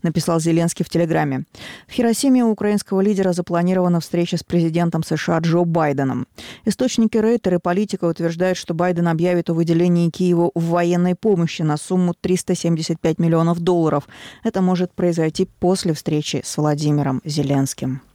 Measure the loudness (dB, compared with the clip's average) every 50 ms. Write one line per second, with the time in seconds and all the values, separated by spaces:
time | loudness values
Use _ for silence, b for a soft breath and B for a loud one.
0 | -2 0 -2 0 0 2 0 2 2 2 2 2 2 0 0 -4 -6 -2 0 0
1 | 0 2 2 0 0 0 -2 -6 -6 _ B B B B B B B B -4 0
2 | 0 2 2 2 2 2 4 4 4 2 0 0 0 0 0 0 -2 -2 0 0
3 | 2 2 2 2 2 0 0 0 -2 -2 0 0 2 2 2 2 2 2 2 0
4 | 0 -2 -2 -2 0 0 -2 -6 -4 _ 0 0 0 2 0 0 0 0 0 -2
5 | -2 -2 -4 -4 -2 0 0 0 2 2 2 2 2 2 2 0 0 0 0 0
6 | -2 -2 -2 -4 -6 _ _ B B B B B B -6 -2 0 -2 0 2 2
7 | 0 2 2 2 2 2 0 2 0 0 0 0 _ 0 0 0 -2 -2 -4 -2
8 | -2 -2 -2 0 -2 -4 -2 0 -2 -2 -2 -4 -6 -8 -4 -2 0 0 0 0
9 | 0 0 0 0 0 0 0 0 0 -2 -2 0 0 2 2 2 4 2 2 2
10 | 2 0 0 0 0 2 2 2 2 0 0 -2 -2 0 0 0 2 2 2 2
11 | 2 0 0 0 2 0 2 2 0 -2 -2 -2 -2 -2 -2 -2 -4 -2 0 0
12 | 0 0 -2 _ -2 -2 -2 0 0 -2 -4 -2 0 0 0 0 -2 -4 -6 -2
13 | 0 -2 0 2 2 2 2 2 2 2 0 0 0 0 2 2 2 2 0 -2
14 | -4 B B B B B B B B -4 0 0 2 2 2 0 -2 -4 _ 0
15 | 0 0 2 2 0 -2 0 -2 -4 -4 _ _ 0 0 0 0 0 -2 -2 -2
16 | -2 -2 -2 -2 -2 -2 -6 -6 -6 -6 -4 -2 0 0 0 0 0 0 0 2
17 | 0 0 -2 -4 _ -4 -4 -4 -2 0 0 0 0 -2 -4 -6 -6 -6 -6 -8
18 | _ _